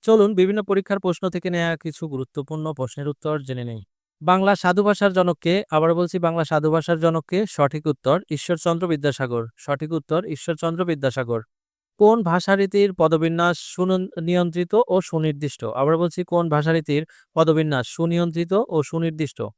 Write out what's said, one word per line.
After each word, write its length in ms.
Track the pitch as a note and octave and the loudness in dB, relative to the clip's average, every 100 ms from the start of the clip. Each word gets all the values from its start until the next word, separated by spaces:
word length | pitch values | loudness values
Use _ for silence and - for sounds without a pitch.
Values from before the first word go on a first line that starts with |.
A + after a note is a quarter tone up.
চলুন 320 | - A3 G#3 G3+ | 4 4 6 4
বিভিন্ন 280 | F#3 G3+ | 2 2
পরীক্ষার 360 | G3+ G3 F#3+ G3 | 0 -2 0 -2
প্রশ্ন 300 | F#3+ E3+ F#3+ | -2 -2 -4
থেকে 200 | F3 F3+ | -4 -4
নেয়া 280 | F3 E3+ E3 | -2 -2 -2
কিছু 300 | E3 D3+ D#3+ | -6 -8 -8
গুরুত্বপূর্ণ 680 | C3+ C3 - C#3 D#3 D#3 | -8 -8 -8 -8 -8 -8
প্রশ্নের 340 | D3 B2+ - C#3+ | -6 -8 -6 -8
উত্তর 320 | C#3+ D#3 D3+ | -6 -4 -6
জেনে 240 | C3+ B2+ | -6 -8
নেই। 200 | A#2+ A2+ G2 _ _ _ | -8 -10 -14 _ _ _
বাংলা 340 | D#3 F#3 G3 G3+ | 2 2 4 2
সাধু 280 | F#3 F3+ | 2 2
ভাষার 300 | G#3 G3+ G3+ | 2 4 2
জনক 240 | F#3 F3+ E3 | 4 2 2
কে? 220 | E3+ F#3 G#3 | 0 0 0
আবার 220 | D#3 D#3+ | 2 2
বলছি, 260 | E3+ F3 F#3 | 2 0 0
বাংলা 240 | E3+ E3 D#3 | -2 0 0
সাধু 260 | D#3 D3+ | 0 2
ভাষার 280 | D#3+ D#3 E3+ | 0 0 2
জনক 260 | E3 D#3+ - | 2 0 -2
কে? 180 | F3+ G#3 | -2 -2
সঠিক 360 | - C#3 D#3 D3+ | 0 0 0 -4
উত্তর 360 | C#3+ - D#3 - | -2 0 0 0
ঈশ্বরচন্দ্র 580 | D3 - E3+ F3 E3 F3+ | -8 -2 -2 0 0 0
বিদ্যাসাগর। 600 | D#3 C#3+ C3 C3 A#2+ A#2 _ | 0 -2 -2 -4 -4 -6 _
সঠিক 340 | - C#3+ D#3 | -6 -6 -4
উত্তর 340 | D#3+ - D#3 D#3 | -6 -2 -4 -4
ঈশ্বরচন্দ্র 600 | D#3 - D#3+ E3 E3 F3+ | -10 -6 -4 -4 -4 -2
বিদ্যাসাগর। 560 | D#3 C3+ B2 A#2+ A#2 A2 _ _ _ _ _ | -2 -2 -2 -4 -4 -6 _ _ _ _ _
কোন 260 | G#3 A#3 | 4 4
ভাষারীতির 680 | F3+ F3 F3 G3 G3 G3+ G3+ | 2 0 2 0 2 2 2
পদবিন্যাস 640 | F#3 D#3+ D#3+ E3 E3 E3+ E3+ | 2 2 4 0 2 0 0
সুন-, 640 | - - F#3 F#3 F#3 - | -6 -4 0 0 -2 -6
নিয়ন্ত্রিত 540 | E3 F3 F3 E3 F3 G#3+ B3 | 0 0 0 -2 0 2 2
ও 140 | F#3 | 0
সুনির্দিষ্ট? 640 | - E3 D#3 D3 D3 - A2+ | 0 -2 -2 -2 -6 -6 -8
আবার 320 | A#2+ C#3 E3 | -2 2 2
বলছি, 260 | F3 E3+ | 0 -2
কোন 260 | F3+ F3 E3+ | -2 0 2
ভাষারীতির 560 | D3+ D3+ E3 D#3 D3 D#3+ - _ | 2 2 0 2 -2 -2 -14 _
পদবিন্যাস 540 | - D#3+ D#3 D#3 C#3 B2 | 0 4 4 2 0 -4
সুনিয়ন্ত্রিত 680 | - E3 E3+ E3+ E3 E3+ F#3+ B3 | -4 -2 0 0 -2 -2 0 0
ও 140 | D#3+ | -2
সুনির্দিষ্ট? 580 | C#3+ E3 E3 D#3 D3+ - G#2 | -2 -2 -4 -4 -6 -6 -10